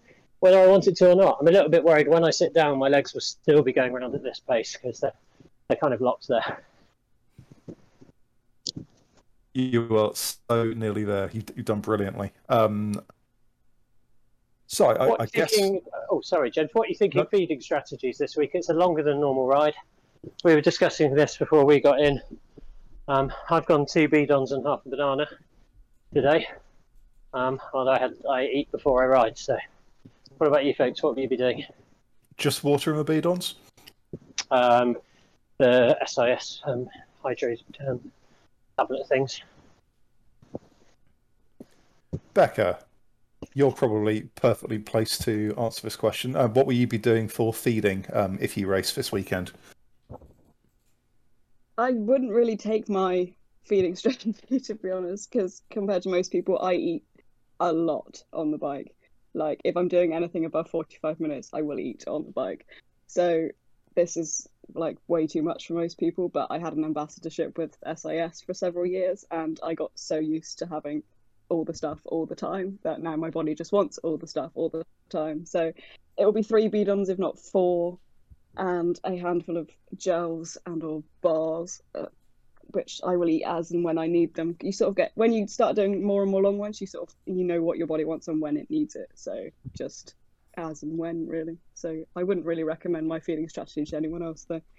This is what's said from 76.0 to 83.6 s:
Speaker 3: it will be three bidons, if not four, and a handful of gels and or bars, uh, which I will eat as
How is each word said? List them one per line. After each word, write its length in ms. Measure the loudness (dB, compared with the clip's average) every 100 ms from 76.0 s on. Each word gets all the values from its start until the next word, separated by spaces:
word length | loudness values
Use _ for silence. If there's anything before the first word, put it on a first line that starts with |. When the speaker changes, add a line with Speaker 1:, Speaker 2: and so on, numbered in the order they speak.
| _ 0
Speaker 3:
it 60 |
will 80 | 2
be 100 | 2
three 260 | 2 2 2
bidons, 400 | 0 0 0 0
if 80 | -2
not 200 | -2 -4
four, 600 | -4 0 2 2 -2 -6 _ _ _ -20 _ -8
and 420 | -4 -2 -2 -2
a 120 | -4 -6
handful 400 | -2 -4 -4 -8
of 120 | -8 _ _ -8
gels 600 | -2 -2 -2 -8 -10 -14
and 180 | -10 -8
or 200 | -6 -8 -10 _
bars, 640 | 0 0 -2 -4 -8 -14 _
uh, 120 | -12 -12 -14 _ _ _ -20 -8
which 300 | -8 -6 -8
I 120 | -2 0
will 120 | 0
eat 160 | 0
as 280 | -2 -6